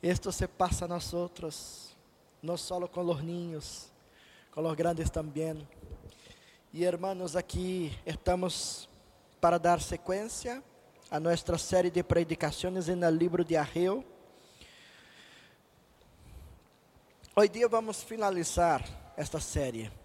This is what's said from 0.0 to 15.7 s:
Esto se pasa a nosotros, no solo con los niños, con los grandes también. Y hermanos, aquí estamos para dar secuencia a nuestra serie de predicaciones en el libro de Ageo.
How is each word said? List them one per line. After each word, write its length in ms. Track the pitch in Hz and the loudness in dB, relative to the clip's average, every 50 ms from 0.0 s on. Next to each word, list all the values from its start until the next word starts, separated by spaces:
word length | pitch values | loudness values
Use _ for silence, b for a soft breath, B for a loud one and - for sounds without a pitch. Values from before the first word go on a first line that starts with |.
| - | 2
Esto 260 | 175 180 175 - 202 | 2 2 2 0 -4
se 160 | 180 - 196 180 | -2 -2 -4 -4
pasa 380 | - - 185 175 185 - 180 | 2 0 2 2 2 -2 -2
a 20 | 170 | -4
nosotros, 1080 | 175 175 156 - - 175 175 175 - - - 160 147 - - - - - - - - _ _ _ _ _ _ _ _ _ | -4 -4 -6 -4 -4 -4 -4 -4 -6 -8 -10 -10 -10 -10 -14 -16 -16 -18 -20 -20 -20 _ _ _ _ _ _ _ _ _
no 160 | - 156 175 165 | -6 -4 -4 -4
solo 340 | - - 185 180 180 175 | -4 -6 -4 -4 -4 -4
con 160 | - 180 180 175 | -4 -2 0 0
los 160 | 170 139 151 | 0 0 0
niños, 640 | 165 170 175 175 170 165 151 - - - - - - _ _ B B B B B B B B B B - | -4 -4 -6 -6 -6 -8 -8 -10 -10 -14 -14 -16 -18 _ _ B B B B B B B B B B -6
con 100 | - 160 | -4 -2
los 140 | 165 156 151 | -2 0 2
grandes 340 | 170 170 175 160 165 156 | 2 2 2 2 -2 -2
también. 560 | - 165 156 156 139 147 160 160 160 156 147 143 - - - - - - - B B B B B B B B B B B B _ | -2 -2 -4 -4 -4 -4 -4 -2 -4 -6 -10 -14 -18 -20 -16 -16 -16 -16 -16 B B B B B B B B B B B B _
Y 120 | - 156 175 | -4 0 0
hermanos, 520 | 180 175 170 180 190 196 185 185 170 147 | 0 0 0 -2 -4 -4 -4 -6 -2 -2
aquí 560 | 180 175 - - 180 180 180 185 185 175 151 147 - - | -4 -4 -2 -4 -4 -2 -2 -2 -2 -2 -4 -6 -8 -8
estamos 840 | - 156 - - - 180 180 180 180 - - - - - - - - - - - - - _ _ _ _ _ | -8 -8 -4 0 0 0 2 0 -2 -2 -4 -6 -6 -8 -10 -12 -16 -20 -20 -20 -20 -20 _ _ _ _ _
para 180 | - 170 170 170 | 6 6 6 6
dar 240 | 160 175 175 165 | 6 6 4 4
secuencia 800 | - - 180 165 - - 185 196 214 226 - - - 247 240 269 285 - _ - - - _ - - - | 2 -4 -6 -6 -2 -2 -2 -2 -2 -6 -8 -8 -6 -8 -8 -8 -10 -16 _ -20 -20 -20 _ -20 -12 -4
a 100 | - 151 | -4 0
nuestra 380 | 160 170 170 160 - - 170 156 | 2 2 2 2 2 0 -2 -2
serie 320 | - - 185 185 180 180 | 0 2 4 4 4 4
de 140 | 170 180 175 | 2 0 2
predicaciones 840 | - 170 170 170 160 165 - - 151 147 - - 180 185 190 175 156 | 4 4 4 4 2 0 -2 0 -2 -2 -2 -4 -2 -2 -2 0 0
en 160 | 180 180 175 | 0 4 4
el 140 | 165 160 160 | 4 6 6
libro 260 | 170 175 165 170 175 | 4 4 4 2 2
de 140 | 165 170 156 | 4 4 2
Ageo. 460 | 139 139 - 165 175 185 196 254 262 - - - - - B B B B B B B B B B B B B B B B B B B B B B B B B B B _ | 2 2 2 2 2 2 2 0 -4 -8 -18 -20 -20 -20 B B B B B B B B B B B B B B B B B B B B B B B B B B B _